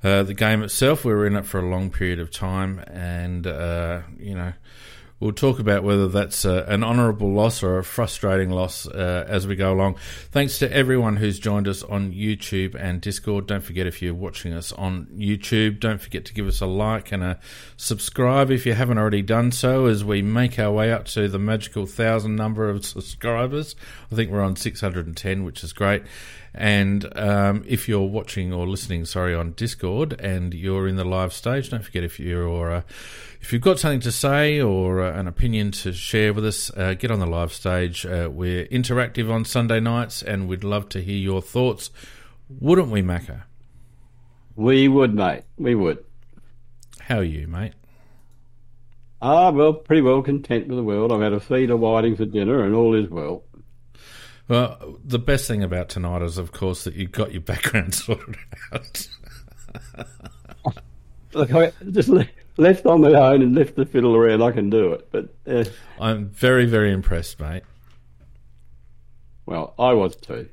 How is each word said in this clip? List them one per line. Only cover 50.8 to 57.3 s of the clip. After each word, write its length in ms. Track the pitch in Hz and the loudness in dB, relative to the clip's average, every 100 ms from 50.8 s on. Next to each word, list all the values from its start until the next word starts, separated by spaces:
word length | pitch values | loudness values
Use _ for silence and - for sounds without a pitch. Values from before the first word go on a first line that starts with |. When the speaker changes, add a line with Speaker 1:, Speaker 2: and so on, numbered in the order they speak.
Speaker 2:
world. 280 | 110 101 113 | 0 2 2
I've 100 | 113 | 4
had 120 | 107 | 2
a 60 | 101 | 0
feed 300 | - 131 127 | 0 0 2
of 100 | 117 | 4
whiting 360 | 113 113 113 104 | 4 4 2 0
for 100 | 107 | -2
dinner 380 | 104 101 135 98 | 0 2 2 2
and 80 | |
all 220 | 110 117 110 | 4 4 4
is 120 | 101 | 0
well. 360 | 82 73 - - - - - - - - - - - - | -4 -6 -8 -12 -20 -20 -20 -20 -20 -20 -20 -20 -20 0
Speaker 1:
Well, 500 | 120 120 87 - - - | 2 2 -4 -16 -16 -4
the 140 | 123 | -2
best 280 | 123 139 135 | 2 0 2
thing 140 | 110 | -2
about 280 | 92 90 87 | -2 -4 -6
tonight 340 | - 87 87 | -6 -4 -2
is, 160 | 85 85 | -4 -4
of 120 | 85 | -8
course, 320 | - 95 87 - | -4 -4 -4 -8
that 100 | 80 | -8
you've 160 | 92 | -8
got 200 | - 107 | -4 -4